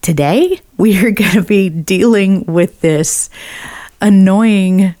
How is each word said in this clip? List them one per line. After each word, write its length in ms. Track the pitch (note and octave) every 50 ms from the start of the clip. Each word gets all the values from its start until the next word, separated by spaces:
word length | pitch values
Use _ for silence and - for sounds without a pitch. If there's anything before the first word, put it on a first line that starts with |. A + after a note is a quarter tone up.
Today, 600 | - - D#3+ C#3+ C#3+ C#3+ E3+ B3 F4 F4+ F#4 - _ _ _ -
we 180 | F#3+ A3 G3+ F#3 G3
are 60 | A#3+
gonna 320 | G#3 - G#3 F3 E3+ A3 F3+
be 260 | - G#3+ G3 G3 F#3
dealing 800 | D#3 E3 D#3 - F#3+ F3+ G3 A#3+ A3+ G3+ G3 F#3+ G3 F#3 -
with 340 | - E3 F3 E3+ E3+ - -
this 480 | - E3 D#3 D3 D#3+ - - - - - - - - - - - - - - - - - _ _
annoying 920 | - G#3 G3+ G3 F#3+ F#3+ F#3+ G3+ A3+ A3+ G#3+ G3 F#3+ F#3 F#3 F#3 G3 F#3+ E3+ _